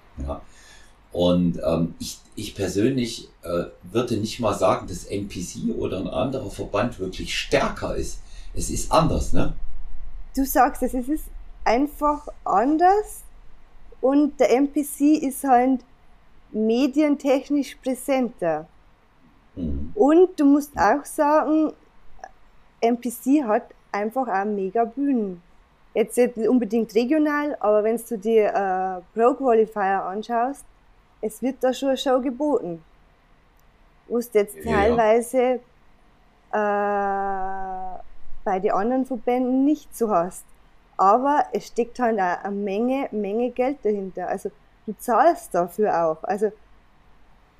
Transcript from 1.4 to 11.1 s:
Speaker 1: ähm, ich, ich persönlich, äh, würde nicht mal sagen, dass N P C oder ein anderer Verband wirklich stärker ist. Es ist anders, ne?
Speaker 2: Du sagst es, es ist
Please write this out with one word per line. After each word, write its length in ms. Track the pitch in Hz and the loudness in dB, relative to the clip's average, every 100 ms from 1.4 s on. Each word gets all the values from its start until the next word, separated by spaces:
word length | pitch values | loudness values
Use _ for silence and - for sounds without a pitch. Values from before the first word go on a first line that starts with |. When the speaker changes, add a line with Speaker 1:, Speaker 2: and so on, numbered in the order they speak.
| 87 - 73 | 2 0 -2
Speaker 1:
ähm, 300 | 85 85 - | -2 -2 -6
ich, 220 | - - - - | -12 -14 -18 -14
ich 200 | - - | -12 -6
persönlich, 760 | 92 101 123 135 117 - - _ | -4 0 0 0 -4 -6 -16 _
äh, 240 | 90 87 85 - | -6 -4 -4 -10
würde 340 | 90 117 120 104 | -6 -4 -2 -2
nicht 240 | 107 - | -4 -4
mal 120 | 107 | -4
sagen, 320 | 92 110 - 90 | 0 2 0 -4
dass 200 | 90 - | -10 -8
N 240 | 101 101 | -8 -8
P 120 | - | -8
C 300 | - - 233 | -10 -6 -6
oder 260 | - - - | -4 -4 -4
ein 120 | - | -4
anderer 400 | 127 135 127 101 | -4 -4 -4 -8
Verband 500 | - - 104 120 - | -10 -6 -2 -2 -4
wirklich 340 | 92 - 85 | -8 -8 -6
stärker 640 | - - 139 214 - - - | -6 0 0 0 -4 -6 -4
ist. 240 | - - - - - | -4 -8 -12 -14 -10
Es 160 | - - | -6 -4
ist 220 | - - | -4 2
anders, 400 | - 143 - - | 2 4 2 6
ne? 220 | - - - - - - - - - - 269 | 6 6 2 2 2 2 0 -2 -4 -6 -4
Speaker 2:
Du 80 | |
sagst 400 | 269 285 269 - | 0 4 2 2
es, 100 | 247 | -4
es 140 | 262 | -2
ist 160 | 247 | -4